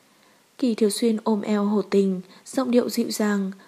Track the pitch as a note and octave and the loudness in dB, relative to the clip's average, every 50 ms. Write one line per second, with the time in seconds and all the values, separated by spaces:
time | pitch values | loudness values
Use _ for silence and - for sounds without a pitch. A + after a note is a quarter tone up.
0 | _ _ _ _ _ _ _ _ _ _ _ - C#4 A#3+ G#3+ - A3+ G3+ G3+ - | _ _ _ _ _ _ _ _ _ _ _ -4 -2 -2 0 2 0 0 0 2
1 | A#3+ A#3 A3 G#3+ - A3+ A3 G3+ G#3 G#3+ G#3+ G#3 G3+ G3+ G#3+ G3+ - - - G3+ | 0 0 0 0 0 0 -2 0 0 -2 0 0 0 0 0 0 0 2 2 2
2 | G3 G3 F#3 F3+ F3+ - - - - - - C4 C4 B3 A#3+ B3 - - - A#3 | 2 2 0 -4 -6 -12 -18 -20 -16 -8 -4 -4 -2 2 2 2 2 2 -2 -2
3 | A#3 A#3 A3 - G#3+ G#3 G3+ G3+ G3 F#3+ F#3+ - - | -4 -2 -2 -2 0 0 0 0 -2 -4 -6 -10 -18